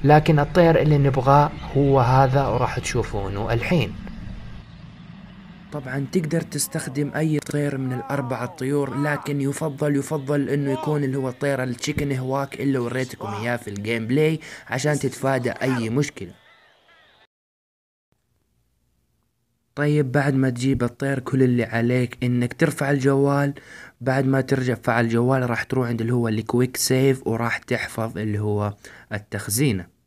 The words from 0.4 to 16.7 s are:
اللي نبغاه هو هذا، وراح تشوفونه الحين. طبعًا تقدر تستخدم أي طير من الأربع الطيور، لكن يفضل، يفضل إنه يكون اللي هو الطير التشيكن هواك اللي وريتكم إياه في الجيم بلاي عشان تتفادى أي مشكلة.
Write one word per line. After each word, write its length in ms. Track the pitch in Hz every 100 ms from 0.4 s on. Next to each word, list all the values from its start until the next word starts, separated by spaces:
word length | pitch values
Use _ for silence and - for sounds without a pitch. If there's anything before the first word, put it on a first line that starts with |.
| 143 185 170 160
اللي 160 | 151 147
نبغاه 540 | 139 135 127 143 147 - - 135
هو 220 | 139 135
هذا، 480 | 123 131 135 135 131
وراح 320 | 117 120 -
تشوفونه 720 | - 123 107 107 98 98 107
الحين. 400 | 120 - 175 104 - - - - - - - - - - - - - - - - - -
طبعًا 340 | 147 131 135 135
تقدر 300 | 185 160 165
تستخدم 720 | 160 147 - 160 - 135 147 -
أي 240 | 156 151
طير 380 | - 147 143 135
من 160 | 131
الأربع 500 | 127 - 139 127 123
الطيور، 580 | 123 - 131 143 139 131
لكن 400 | 147 143 - 143
يفضل، 540 | 139 139 160 135 151 143
يفضل 540 | 135 156 135 147 139
إنه 220 | 143 139
يكون 320 | 131 147 151
اللي 140 | 139 135
هو 120 | 131
الطير 340 | 123 143 135
التشيكن 540 | 127 123 - 147 143 131
هواك 440 | 127 135 135 -
اللي 160 | 139 135
وريتكم 500 | 117 123 127 - 104
إياه 280 | 104 113 120
في 140 | 110
الجيم 380 | 101 104 117 113
بلاي 320 | 135 156 160 - - -
عشان 300 | 127 147 143
تتفادى 520 | 139 - 131 135 123
أي 380 | - 131 127 113
مشكلة. 420 | 123 143 - 87 - _ _ _